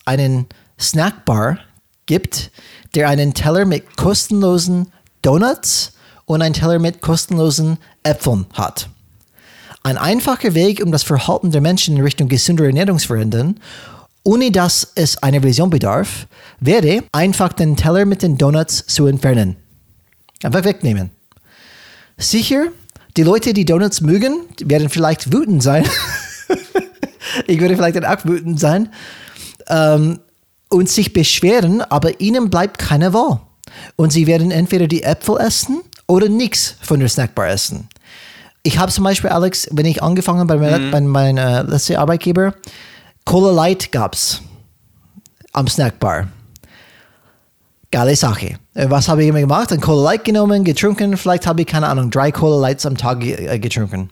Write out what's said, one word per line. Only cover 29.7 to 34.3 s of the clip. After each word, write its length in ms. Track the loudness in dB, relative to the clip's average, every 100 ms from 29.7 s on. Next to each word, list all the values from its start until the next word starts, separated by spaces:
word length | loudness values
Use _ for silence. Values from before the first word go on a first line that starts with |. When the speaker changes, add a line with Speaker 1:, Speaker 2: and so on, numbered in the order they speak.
| 0 2 4 2 -2 -10 _ _ _ _
Speaker 1:
und 200 | 0 2
sich 240 | 0 0
beschweren, 680 | 0 0 2 2 2 2 0
aber 380 | 0 -2 -2 -2
ihnen 300 | -2 0 0
bleibt 280 | 0 -2 -4
keine 360 | -2 0 2
Wahl. 260 | 2 0 -2 -6 _ -20 -20 -10 -2
Und 160 | 0
sie 160 | 2
werden 240 | 2